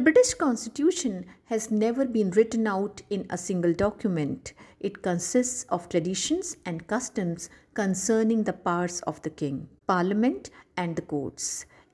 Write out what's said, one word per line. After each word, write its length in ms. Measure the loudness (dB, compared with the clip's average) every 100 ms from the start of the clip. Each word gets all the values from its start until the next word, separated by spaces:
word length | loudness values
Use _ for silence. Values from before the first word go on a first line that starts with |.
| 6
British 280 | 6 6
Constitution 920 | 2 0 0 -4 0 0 2 -2 -4 -10 -16 -6
has 240 | -4 0
never 340 | 2 2 2
been 280 | 2 2 4
written 340 | 4 4 2 0
out 380 | 0 -2 -6 -6
in 160 | -6 -4
a 80 | -6
single 360 | -2 2 2
document. 800 | 4 0 0 -2 0 -2 -4 -12 -20 -20 -8
It 240 | -8 -4
consists 640 | -2 -2 2 2 2 -4 -4
of 180 | -4 0
traditions 680 | -2 0 -2 -2 -2 -4 -10 -8
and 220 | -8 -4
customs 600 | -4 -2 -2 -2 -4 -10 -20 _ -2
concerning 680 | 0 0 2 2 4 2
the 100 | 0
powers 480 | -2 0 0 0 -4
of 200 | -6 -6
the 80 | -8
king, 380 | -4 -4 -4 -10 -8 0
parliament, 640 | 2 2 2 2 0 -6 -20 -12 -6
and 200 | -4 -4
the 80 |
courts. 640 | -4 -4 -4 -6 -8 -8 -12 -20 _